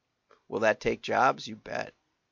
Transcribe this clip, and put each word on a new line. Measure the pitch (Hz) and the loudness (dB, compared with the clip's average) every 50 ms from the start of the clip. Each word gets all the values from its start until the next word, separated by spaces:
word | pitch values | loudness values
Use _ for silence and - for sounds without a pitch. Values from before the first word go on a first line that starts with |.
| _ _ _ _ _ _ - _ _ - | _ _ _ _ _ _ -20 _ _ -8
Will | - 95 | -4 0
that | 110 107 104 - | 2 2 2 2
take | - 117 117 - - | 0 -2 -2 -2 -4
jobs? | - 107 110 123 135 139 - - | -2 2 4 4 4 2 0 -8
You | - 110 | -14 -14
bet. | 104 - - - - 107 - _ _ _ _ _ _ _ _ | -14 -12 -10 -8 -8 -8 -10 _ _ _ _ _ _ _ _